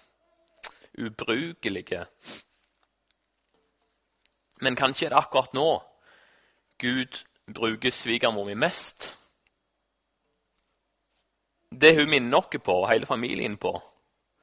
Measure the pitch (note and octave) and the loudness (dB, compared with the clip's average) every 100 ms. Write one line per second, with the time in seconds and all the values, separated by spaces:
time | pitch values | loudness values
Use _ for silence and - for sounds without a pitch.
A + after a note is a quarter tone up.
0 | - _ _ _ _ _ - - - - | -20 _ _ _ _ _ -10 -10 -18 -12
1 | A2+ A2 A#2 A#2 E3+ E3+ A2 F#2+ - F2+ | -10 -8 -4 -4 -4 -8 -8 -8 -8 -10
2 | F2 _ - - - _ _ _ _ _ | -10 _ -12 -12 -14 _ _ _ _ _
3 | _ _ _ _ _ _ _ _ _ _ | _ _ _ _ _ _ _ _ _ _
4 | _ _ _ _ _ - C#3 B2 C3+ C#3 | _ _ _ _ _ -14 -10 -4 -4 -2
5 | D#3 C#3 - C3+ C3 C3+ D#3+ A#2 - _ | 0 0 2 -2 -2 -2 0 -2 -6 _
6 | _ _ _ _ _ _ _ - B2 C3 | _ _ _ _ _ _ _ -8 -4 -4
7 | B2+ - - _ - G#2+ A2+ A2 B2 - | -6 -12 -18 _ -18 -4 -2 0 -2 -2
8 | A#2+ A#2 A#2+ G#2+ G2+ G#2 E3 - - - | -2 0 0 0 -4 -2 2 4 2 2
9 | - - - _ _ _ _ _ _ _ | -6 -6 -18 _ _ _ _ _ _ _
10 | _ _ _ _ _ _ _ _ _ _ | _ _ _ _ _ _ _ _ _ _
11 | _ _ _ _ _ _ _ C3 D3+ D#3+ | _ _ _ _ _ _ _ 6 8 8
12 | D3 C#3+ A#2+ D3+ - C3+ - F2+ G2+ A2+ | 6 2 4 2 2 -4 0 2 4 2
13 | - A#2 A#2+ - A2+ G#2 - - - _ | 2 -4 -4 -4 -6 -4 -6 -6 -12 _
14 | _ _ _ _ | _ _ _ _